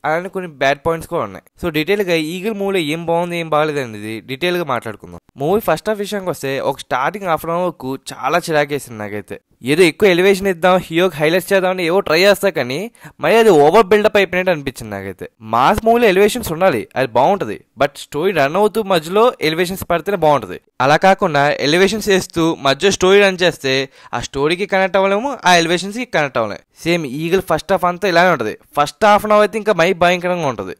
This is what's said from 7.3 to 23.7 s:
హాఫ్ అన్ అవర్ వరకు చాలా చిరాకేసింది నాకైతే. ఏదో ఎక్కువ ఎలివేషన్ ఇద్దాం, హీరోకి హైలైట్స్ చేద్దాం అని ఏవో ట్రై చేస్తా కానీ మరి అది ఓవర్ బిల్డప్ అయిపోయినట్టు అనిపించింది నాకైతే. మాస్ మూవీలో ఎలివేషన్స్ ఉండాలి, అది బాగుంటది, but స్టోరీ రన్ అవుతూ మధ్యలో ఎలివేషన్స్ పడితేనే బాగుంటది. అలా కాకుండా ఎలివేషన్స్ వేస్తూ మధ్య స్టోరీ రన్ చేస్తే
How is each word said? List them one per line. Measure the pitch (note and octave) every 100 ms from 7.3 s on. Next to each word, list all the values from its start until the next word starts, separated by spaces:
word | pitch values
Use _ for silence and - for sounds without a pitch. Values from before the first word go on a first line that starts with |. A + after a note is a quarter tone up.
హాఫ్ | D#3 D#3+
అన్ |
అవర్ | E3+ F3+
వరకు | - B2+ C3+ -
చాలా | C3+ B2+ E3+ E3
చిరాకేసింది | D3+ D3 C#3+ - A2
నాకైతే. | G#2 G#2 - - _ _ A#2+
ఏదో | D3+ F3+
ఎక్కువ | - G#3
ఎలివేషన్ | F3 F#3+ F#3+ G3
ఇద్దాం, | E3+ F3+ F#3 -
హీరోకి | D#3+ F#3 D3
హైలైట్స్ | D#3 F3+ E3+
చేద్దాం | G3 F3+ F#3
అని | E3
ఏవో | F#3+ -
ట్రై | D#3+ G3
చేస్తా | G3 G3 D#3+
కానీ | B2 C#3 A3+ _ D3+ _
మరి | C#3+ A3+
అది | A3+ D#3+ D3
ఓవర్ | G3+ F#3+
బిల్డప్ | G#3 G#3 G#3
అయిపోయినట్టు | F#3 F3+ F#3 D#3+
అనిపించింది | C#3 - A2 G2
నాకైతే. | G2 F#2 F#2 _ A2
మాస్ | A2+ C#3+ G#3 A3
మూవీలో | A#3 A#3
ఎలివేషన్స్ | F3+ G#3 B3 - D#3
ఉండాలి, | F#3+ B2 - -
అది | C3 A2+
బాగుంటది, | D3 G3 A#2+ F#2+ _ -
but | C#3 -
స్టోరీ | - C#3+ F#3 E3+
రన్ | C#3 F3
అవుతూ | G#3+ A3 F#3+
మధ్యలో | F3+ D#3 G3 A#3+ B3 D#3
ఎలివేషన్స్ | D#3+ F3+ F#3+ -
పడితేనే | E3+ D#3 G3 D#3
బాగుంటది. | C#3 G2 E2+ _ _
అలా | B2+ D#3 F#3+
కాకుండా | F#3+ F#3+ D3 C#3+ - C#3
ఎలివేషన్స్ | E3+ G3 G#3+ G#3
వేస్తూ | F#3+ - - D#3+ A#2+ C3+
మధ్య | C#3 G3 F#3
స్టోరీ | F#3 G3+
రన్ | G3 F3+
చేస్తే | F3+ - C3+